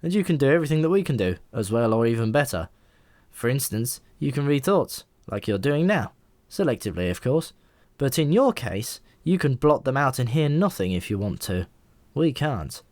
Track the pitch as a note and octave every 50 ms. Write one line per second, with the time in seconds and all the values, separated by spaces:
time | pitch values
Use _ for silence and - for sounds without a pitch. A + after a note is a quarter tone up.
0 | - E3 F3+ G#3 G3 - E3+ D3 C#3+ C3+ C#3+ E3+ E3 C#3+ D#3 D#3 D#3 D#3+ F3+ G3
1 | F#3+ - D3 A#2 G2+ F#2 F2+ - - - - A#2 A2 G2 G#2+ A#2 A#2 A2+ A2 A2+
2 | A#2 A#2 A#2 A2+ A2+ A2+ A2 C#3+ D3 C3+ - F2+ E2 - _ _ _ _ _ _
3 | _ _ _ _ _ _ _ - - A#2 B2+ C#3 B2+ - - G#2+ A2+ A#2+ - -
4 | _ _ _ _ - C#3+ C3 C#3 C#3+ C#3 D3 C#3+ C3 - G3+ F#3 C3 - - -
5 | - _ _ _ _ - - G#2 F#2+ - G#2 G2 F#2+ C#3+ D3 D3 E3 F#3 G#3+ F3
6 | G#2+ - _ _ _ _ _ _ _ _ - - G3 F#3 - - - G#2+ F2 E2
7 | F2+ F2+ F2+ - - B2 B2+ D#3+ E3 - - _ _ _ _ _ _ _ _ _
8 | C#3+ C#3 C3 - D#3 C#3+ D#3 G#3+ C4+ C4+ - - - B2+ F2 F#2+ A2 - - -
9 | _ _ _ _ _ D#3 F3+ F3+ - D3 C3 B2+ - D3+ D3 C3+ - C3+ B2+ C3+
10 | D3 C3+ B2+ - B2+ A#2 A2+ D#3+ D#3 D3 C#3+ D#3 F#3+ G3 - - G2 F#2 F#2 F2+
11 | F2+ - G#2+ G2 G2 G#2 F2 - - - F#2+ F2+ F2+ - _ _ _ _ _ _
12 | _ _ _ C#3+ D#3 E3+ C3 - D3 D3+ C#3 G2+ D#2 C#2 - - - _